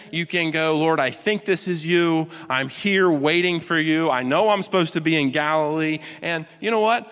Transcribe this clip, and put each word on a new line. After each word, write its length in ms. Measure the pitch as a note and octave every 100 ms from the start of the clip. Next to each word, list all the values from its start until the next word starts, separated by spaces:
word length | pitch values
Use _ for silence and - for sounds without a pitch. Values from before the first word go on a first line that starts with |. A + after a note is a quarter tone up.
| -
you 140 | D#3+ E3
can 260 | F3+ E3
go, 260 | D#3+ D#3+ D#3
"Lord, 220 | D#3+ D#3+
I 100 | C3
think 320 | - - G#3
this 240 | G#3 F3+ F#3
is 180 | E3+ D#3+
you. 440 | F3 E3+ D#3+ D#3+ - -
I'm 200 | C3 C3+
here 420 | - G3+ G3 F#3
waiting 480 | D3+ D3 E3+ F3+ E3+
for 180 | - E3
you. 320 | D#3 D#3 E3
I 140 | B2+
know 260 | B2+ D3+ G#3+
I'm 120 | G3+
supposed 320 | F#3+ F#3+ D#3+
to 80 | E3+
be 180 | D#3+ D#3+
in 120 | C#3
Galilee. 680 | D3+ D3 D#3 D3+ D#3 D#3 D#3 - -
And 240 | E3 E3 D#3+ -
you 100 | G3+
know 100 | A3+
what? 300 | G#3+ A#3 A3